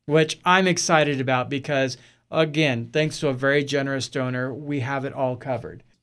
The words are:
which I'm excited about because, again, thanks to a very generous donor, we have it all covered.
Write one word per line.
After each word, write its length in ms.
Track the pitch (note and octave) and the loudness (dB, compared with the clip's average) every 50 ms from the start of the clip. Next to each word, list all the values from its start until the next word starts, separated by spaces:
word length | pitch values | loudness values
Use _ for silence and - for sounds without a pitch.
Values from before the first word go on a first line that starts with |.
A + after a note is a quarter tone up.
| _ - | _ 0
which 320 | D3 D#3+ D#3+ D#3 - - - | 2 4 4 2 0 -2 2
I'm 240 | F3+ F3+ F#3+ F#3+ F#3 | 4 4 4 4 4
excited 540 | F3 F3 - - F3 D#3 D3+ D3 C#3+ C3 | 2 0 2 2 4 4 4 4 2 0
about 280 | C3+ B2+ C3 B2+ B2+ A2+ | 0 0 0 0 0 -2
because, 480 | C#3+ C#3 C3+ - D3 C3+ C3+ C3 - - - - _ _ _ _ | -4 -6 -4 -2 -2 0 0 -2 -4 -8 -14 -20 _ _ _ _
again, 600 | - D#3+ D#3+ D#3 C#3+ D#3 D#3+ C#3+ B2 A#2 A#2 A#2 | 0 0 0 2 2 2 2 2 0 -2 -4 -2
thanks 280 | - D3+ D#3 D#3 D3+ - | 0 0 0 0 0 -2
to 100 | E3 D3 | -2 -2
a 40 | C3 | 0
very 300 | B2 C3+ C#3 C#3 D3 C#3 | 0 2 2 2 2 2
generous 460 | - C#3 C#3+ C3+ C#3 C#3 C3+ B2+ - | 0 0 -2 0 -2 -2 -4 -4 -4
donor, 440 | - C#3 B2+ B2+ B2+ B2+ B2+ C3+ B2+ | -4 -4 -2 -2 -2 -4 -4 -4 -6
we 280 | C#3+ D3+ C#3+ D3 C#3 | -8 -6 -4 -4 -4
have 240 | A#2 C3+ C#3 C3+ C3 | -2 -2 -4 -4 -6
it 80 | C#3 - | -6 -4
all 240 | C3 C3+ B2+ B2+ B2 | -2 -2 -2 -2 -4
covered. 460 | - C3+ B2+ A2+ - - F2 - - _ _ _ | -4 -4 -4 -4 -6 -8 -14 -16 -18 _ _ _